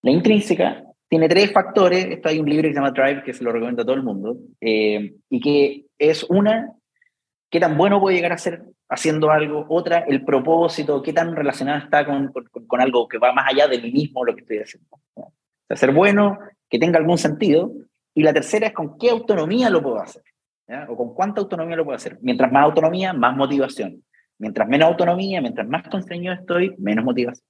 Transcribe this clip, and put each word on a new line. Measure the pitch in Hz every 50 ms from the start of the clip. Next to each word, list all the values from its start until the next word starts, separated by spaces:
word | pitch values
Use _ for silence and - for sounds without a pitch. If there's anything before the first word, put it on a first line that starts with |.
| -
La | 123
intrínseca | 139 175 - - 214 208 202 - - - 180 - - - - - _ _ _ _
tiene | - 165 160
tres | 160 175 190 208 202
factores, | - - 185 - - - 185 180 180 185 185
esto | 180 170 - - 165
hay | 156 160
un | 156 143
libro | 151 151 156
que | 156 143
se | 143
llama | 139 139
Drive, | 135 139 135 135 143 139 -
que | 131 120
se | - 123
lo | 120
recomiendo | 113 117 113 120 123 117
a | 117
todo | 117 131
el | 135 131
mundo, | 120 101 98 98 110 123 127 - - _ _
eh, | - 113 110 107 107 104 104 104 104 101 - _ _ _
y | 135 120
que | 123 147 147 143 143 139 - - - _ _
es | _ 147 156 160 160 - -
una, | 175 196 202 214 220 226 - - - _ _ _ _ _ _ _ _ _ _ _ _ _ _ _
qué | - 170
tan | 175 165 156
bueno | 147 180 202 202 202
puedo | 196 190 185
llegar | 180 170 175
a | 175
ser | 170 - 185 170 - - - _ _ _ _
haciendo | 135 - - 160 156 156 156 151
algo, | 156 151 151 147 147 151 147 -
otra, | 160 175 170 170 170 170 170
el | - 139 135 131
propósito, | - 143 131 123 151 165 165 170 165 - - 147 143 147 139
qué | 135 160 151
tan | 170 165 170 165
relacionado | 151 143 143 - - 135 139 147 147 143
está | - - 147 143
con, | 147 143 139 139 135
con, | - 131 120
con, | _ _ 123 117
con | _ - 123
algo | 127 135 123 120 117
que | - -
va | 110 117 123 127
más | 139 131 135
allá | 135 139 147
de | 143 131 120
mí | 117 117
mismo, | 123 139 156 135 127 127 127
lo | 120 104
que | 90
estoy | _ _ 117 107
haciendo, | 107 - - _ _ _ - _ _ _ _
¿ya? | - -
O | - _ _ _ _ _ _ _
sea, | _ -
ser | - - 131
bueno, | 139 156 185 202 202 208 208 202 196 - - - _ _ _ _
que | - -
tenga | 139 170 170 165
algún | 151 165 175
sentido, | 165 - 156 147 143 220 196 143 160 185 233 - - - _ _ _ _ _ _
y | 151 151
la | 156 147
tercera | 156 139 - - 214 220
es | 214 208
con | - 165 147 -
qué | - - 240
autonomía | 240 226 233 - 208 180 151 156 196 240 254 240
lo | 190 165
puedo | 147 139 117 107
hacer, | 90 - - - _ _ _ _ _ _ _ _ _
¿ya? | _ 117 139 147 139
O | 120
con | 120 120 120 -
cuánta | - 185 208 202 220
autonomía | 202 196 185 170 160 170 165
lo | 165 160
puedo | 143 131
hacer. | - - - - -
Mientras | 117 127 123 123 131 127
más | 135 139 143
autonomía, | 151 - 160 151 160 175 185 190 185 180
más | 131 117 123 135
motivación. | 135 135 131 143 139 135 127 - - 104 90 - - _ _ _ _ _ _ _ _
Mientras | 107 107 101 107 110
menos | 107 131 143 160 165
autonomía, | 175 170 175 170 175 180 196 196 190 180
mientras | 135 117 107 - 107
más | 113 135 170 - -
constreñido | - 196 185 - 175 175 175 185 180
estoy, | 180 - - 175 175 180 196 185
menos | - 190 101 107 - 226
motivación. | - 120 123 120 120 127 _ _ _